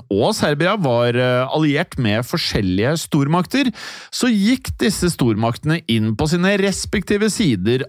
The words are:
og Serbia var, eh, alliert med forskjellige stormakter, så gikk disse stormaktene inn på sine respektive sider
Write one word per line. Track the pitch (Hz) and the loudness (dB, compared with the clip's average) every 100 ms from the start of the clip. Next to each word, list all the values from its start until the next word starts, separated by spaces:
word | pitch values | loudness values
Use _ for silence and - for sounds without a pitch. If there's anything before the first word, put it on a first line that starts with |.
| - | -2
og | 101 151 | 0 0
Serbia | 214 180 147 170 214 | 2 0 2 0 0
var, | 147 120 120 | 2 2 2
eh, | 120 127 123 127 | 2 2 0 0
alliert | 151 156 143 175 - | 0 2 0 -2 -2
med | 113 107 | 0 0
forskjellige | - 170 - 127 98 92 117 160 | -2 -4 -2 -2 0 0 0 -2
stormakter, | - 156 139 170 170 262 262 - - - - | 0 0 2 0 0 0 -2 -4 -10 -16 -12
så | - 254 | -2 0
gikk | 214 202 262 - - | 2 2 0 -4 -2
disse | 240 - 180 | -2 0 -2
stormaktene | - 123 107 117 120 151 156 - | 0 0 0 -2 -2 -2 -2 0
inn | 113 110 107 | 0 0 -2
på | 151 | 0
sine | 175 185 202 | 2 2 2
respektive | 196 185 - 214 - 208 220 | 0 -2 -4 -4 -2 0 0
sider | - 185 101 98 127 | 0 0 2 0 0